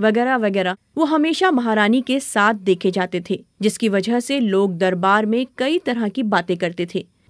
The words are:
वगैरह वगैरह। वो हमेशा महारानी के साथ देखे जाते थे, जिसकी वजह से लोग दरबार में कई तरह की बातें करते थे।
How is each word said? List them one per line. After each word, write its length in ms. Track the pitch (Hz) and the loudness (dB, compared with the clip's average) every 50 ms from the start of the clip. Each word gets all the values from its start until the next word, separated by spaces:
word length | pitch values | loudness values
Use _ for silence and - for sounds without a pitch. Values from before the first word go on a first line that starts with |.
वगैरह 360 | 202 220 214 233 240 254 262 | 0 0 2 2 0 0 0
वगैरह। 400 | 247 214 202 190 196 185 180 190 - _ _ - | 0 0 0 0 0 0 -2 -4 -6 _ _ -4
वो 80 | 285 320 | -2 0
हमेशा 460 | 285 320 302 294 320 311 - 381 370 | 2 2 2 2 0 0 2 2 2
महारानी 500 | 311 247 240 233 220 214 208 208 233 262 | 2 2 0 0 2 2 4 4 2 2
के 200 | 247 - 254 277 | 0 0 -2 -4
साथ 340 | - - - 214 202 214 226 | -4 -4 0 2 2 2 2
देखे 360 | 202 185 196 185 180 - 185 | 0 0 0 0 0 0 -2
जाते 320 | 180 196 180 180 - 175 175 - | 0 -2 -2 -4 -4 -6 -6 -4
थे, 140 | 190 - - _ _ - 202 | -6 -8 -8 _ _ -4 -2
जिसकी 260 | 214 208 - 233 214 | -2 -2 0 0 0
वजह 320 | 196 196 190 220 240 247 | 0 0 0 0 -2 -2
से 200 | 240 - 277 277 | -2 -2 -2 -2
लोग 380 | 240 202 190 190 202 196 175 165 | 0 0 2 2 0 0 0 0
दरबार 480 | 190 185 185 175 185 190 202 214 214 | 0 0 0 0 2 2 2 2 2
में 200 | 208 226 240 262 254 _ - | 0 0 0 -2 -4 _ -4
कई 200 | 254 277 320 359 | -2 -2 -2 -2
तरह 300 | - - 240 233 220 208 | -2 -2 -4 -2 -2 -4
की 140 | 202 262 254 | -2 -4 -2
बातें 340 | 208 202 175 175 175 180 | 0 0 0 0 -2 -2
करते 300 | 175 185 170 170 - 175 175 - | -2 -4 -4 -4 -6 -6 -6 -6
थे। 120 | 190 - _ _ _ _ - | -8 -8 _ _ _ _ -2